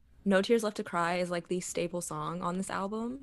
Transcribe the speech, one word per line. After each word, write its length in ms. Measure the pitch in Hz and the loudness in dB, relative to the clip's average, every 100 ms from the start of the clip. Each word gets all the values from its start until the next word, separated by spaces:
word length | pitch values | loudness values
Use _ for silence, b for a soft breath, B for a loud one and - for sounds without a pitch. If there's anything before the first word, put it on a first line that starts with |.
| - - 196 | -20 -4 4
No 160 | 190 | 4
Tears 200 | 196 233 | 6 4
Left 140 | 208 208 | 4 -2
to 80 | |
Cry 320 | 202 175 170 180 | -2 0 2 2
is, 140 | 180 | 0
like, 180 | 175 170 | -2 -2
the 120 | 180 | -2
staple 400 | - - 170 175 | -2 -2 -2 -2
song 400 | - 151 151 170 | -6 -4 -4 -4
on 160 | 180 180 | -2 -2
this 100 | 190 | -2
album. 500 | 185 196 220 233 269 | -4 -4 -4 -4 -6